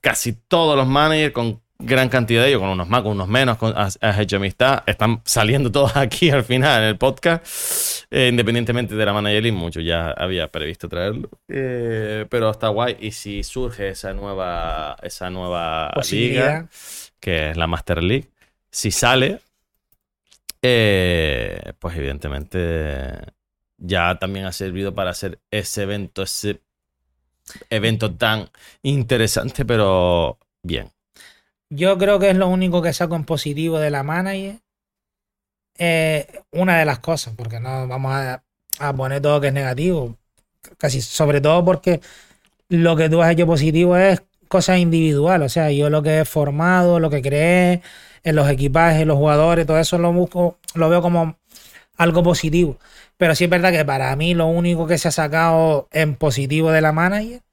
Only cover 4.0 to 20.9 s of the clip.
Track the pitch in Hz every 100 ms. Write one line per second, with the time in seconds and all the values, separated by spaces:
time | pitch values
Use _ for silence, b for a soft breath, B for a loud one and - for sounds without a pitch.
4 | 110 101 104 101 98 - 127 135 - 101
5 | 110 113 - - 107 139 131 139 139 143
6 | 135 - 170 143 117 127 139 123 110 101
7 | 131 135 170 165 B B B B B B
8 | B - 127 120 117 117 117 120 117 107
9 | 104 104 104 104 117 101 85 85 82 82
10 | 82 - 90 92 78 80 76 85 85 87
11 | 92 113 - - _ 139 131 123 117 113
12 | 107 107 107 123 110 107 113 104 120 120
13 | 110 - 104 101 - 131 127 107 98 95
14 | 98 95 101 95 92 85 82 78 76 65
15 | 87 - 90 92 90 87 82 80 78 -
16 | - 101 120 120 131 156 165 B B B
17 | B _ - 82 76 82 82 85 - 82
18 | 87 131 - _ _ _ _ - 107 -
19 | 120 131 135 208 _ _ _ _ _ _
20 | _ _ _ _ - - 127 120 107